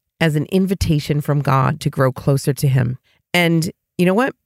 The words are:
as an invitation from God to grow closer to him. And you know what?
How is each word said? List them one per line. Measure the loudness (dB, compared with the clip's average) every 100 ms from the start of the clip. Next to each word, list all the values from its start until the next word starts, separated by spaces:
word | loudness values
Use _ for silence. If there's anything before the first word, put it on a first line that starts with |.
| _ -2
as | 0 0
an | 0
invitation | 0 0 -2 0 0 0 -4
from | 0 -2
God | 0 0 0 -2
to | -4
grow | 0 0
closer | 0 -2 0 -2
to | -2 0
him. | 2 0 -4 _ _ _
And | 0 2 2 -2 -8 _ 0
you | 2
know |
what? | 2 0 -4